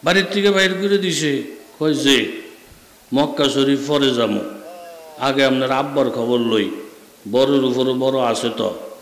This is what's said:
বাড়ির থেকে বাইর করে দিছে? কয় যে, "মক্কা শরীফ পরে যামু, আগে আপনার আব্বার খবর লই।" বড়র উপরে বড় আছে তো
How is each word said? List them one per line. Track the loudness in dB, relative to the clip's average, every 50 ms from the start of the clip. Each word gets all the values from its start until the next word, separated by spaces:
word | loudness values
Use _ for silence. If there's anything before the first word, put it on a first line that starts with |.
| 0
বাড়ির | 2 2 2 2 0 -2
থেকে | 2 2 4
বাইর | 4 4 2 2 0
করে | 0 0 2 2 2
দিছে? | 2 0 -2 -2 -2 -2 -2 -2 -4 -8 -14 -18 -20 -20 -8 -2
কয় | 0 0 0
যে, | 2 2 4 4 4 2 -2 -6 -12 -16 -18 -20 -20 -20 -20 -20 -20 -20 -20 -20 -20 -12 -4 0
"মক্কা | 0 0 0 0 0 0
শরীফ | 0 2 2 2 2 2 0 0 0
পরে | 0 2 2 2 2
যামু, | 2 0 0 0 -2 -4 -6 -12 -14 -16 -18 -18 -18 -18 -20 -20 -20 -20 -20 -10 -4
আগে | -2 -2 2 2 2
আপনার | 2 2 2 0 0
আব্বার | 0 0 -2 -2 0 0 0 0
খবর | 0 -2 -2 0 0 0
লই।" | 2 2 2 0 0 0 -4 -10 -14 -16 -20 -20 -20 -20 -20 -18 -12 -2
বড়র | 2 2 4 4 4 2 2
উপরে | 2 0 0 0 0 0
বড় | 0 0 0 0 2 0 0
আছে | 0 0 -2 -4 -4 -2
তো | -4 -4 -4 -6 -12 -16 -18 -20